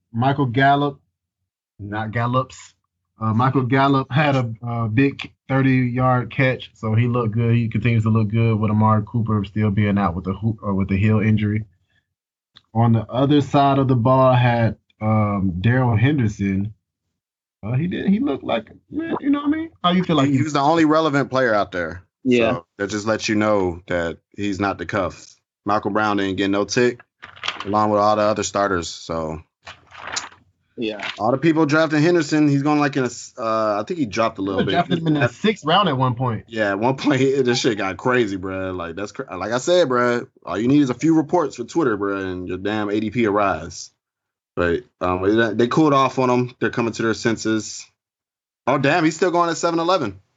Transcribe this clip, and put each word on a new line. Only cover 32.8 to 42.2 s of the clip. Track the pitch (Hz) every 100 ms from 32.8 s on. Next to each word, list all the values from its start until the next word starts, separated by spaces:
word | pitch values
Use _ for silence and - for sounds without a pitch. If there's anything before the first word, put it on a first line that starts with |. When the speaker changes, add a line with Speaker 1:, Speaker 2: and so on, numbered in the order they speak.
Speaker 2:
like, | 143 143
in |
a | 123
s-, | - - -
uh, | 113 110 110 104
I | 107
think | 175
he | 117
dropped | 98 113 -
a |
little | 98 95
Speaker 1:
They | -
Speaker 2:
bit. |
Speaker 1:
drafted | - 175 170
him | 165
in |
the | 151 123
sixth | - 202 220 151
round | 180 190
at | 131
one | 127 117
point. | 127 107 -
Speaker 2:
Yeah, | 113 104
at | 98
one | 120 139
point, | 269 131
<laughs> |
it, | 135 139 123
this | 120
shit | - 104
got | 98 92
crazy, | 127 127 107 95
bro. | 95 95 92
Like, | 90 85 85
that's | 104
cra-, | - - 90
like | 98
I | 120
said, | 135 180 151
bro, | 123 123 120 107 _ -
all | 90
you | 120
need | 147
is | 139
a | 123
few | 156 160
reports | 143 180 147 -
for |
Twitter, | 113 170 139 101
bro, | 101
and | 98